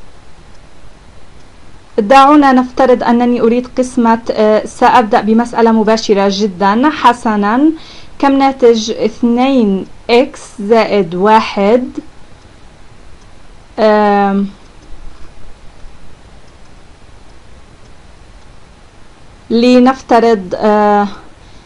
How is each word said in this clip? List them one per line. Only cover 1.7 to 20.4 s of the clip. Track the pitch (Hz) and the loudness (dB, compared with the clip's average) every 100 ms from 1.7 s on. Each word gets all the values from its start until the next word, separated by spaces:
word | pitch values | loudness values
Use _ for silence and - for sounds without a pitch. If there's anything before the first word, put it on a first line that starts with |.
| - - - | -20 -8 -4
دعونا | 202 269 269 302 277 | 2 4 6 6 4
نفترض | 254 254 - 262 254 | 4 0 0 2 2
أنني | - 240 240 247 | 2 0 0 0
أريد | 233 240 247 - | 0 0 -2 -4
قسمة، | 254 - 226 226 - | -4 0 0 0 -2
آه، | 233 214 214 - | -2 0 0 -2
سأبدأ | - 247 247 233 220 | 0 2 2 2 0
بمسألة | 208 220 240 233 226 | 0 0 0 0 2
مباشرة | 220 214 220 - 196 196 | 2 2 0 0 0 0
جدا. | 196 208 180 196 214 294 | -2 -4 -2 0 0 0
حسنا، | 302 254 240 233 208 202 240 311 320 - - - - | 0 0 0 -2 -2 0 0 0 0 -8 -20 -20 -4
كم | 269 | 0
ناتج | 269 269 269 240 226 220 | 2 0 2 2 2 -2
اثنين | - 214 - 233 240 254 269 208 190 - - - | -4 -4 -2 0 2 2 2 2 0 -6 -12 0
إكس | 240 285 - - - | 0 0 -4 -18 -10
زائد | 202 226 208 208 175 | 0 0 2 0 -2
واحد، | 180 208 220 - - 202 247 254 - - - - - - - - - - - - - - - - - - - | -2 2 2 2 -2 0 0 -2 -10 -16 -18 -20 -20 -20 -20 -20 -20 -20 -20 -20 -20 -20 -20 -20 -20 -14 -2
آم، | 220 208 208 202 202 202 196 202 - - - - - - - - - - - - - - - - - - - - - - - - - - - - - - - - - - - - - - - - - - - - - - - - - | 2 2 2 2 0 -2 -4 -8 -20 -20 -16 -14 -14 -14 -16 -12 -14 -14 -18 -18 -18 -16 -16 -18 -20 -20 -20 -20 -20 -20 -20 -20 -20 -20 -20 -20 -20 -20 -20 -20 -20 -20 -20 -20 -20 -20 -20 -20 -20 -20 -20 -20 -20 -20 -20 -18 -6
لنفترض، | 226 247 247 247 262 - 233 226 220 | 0 4 4 4 0 0 2 2 0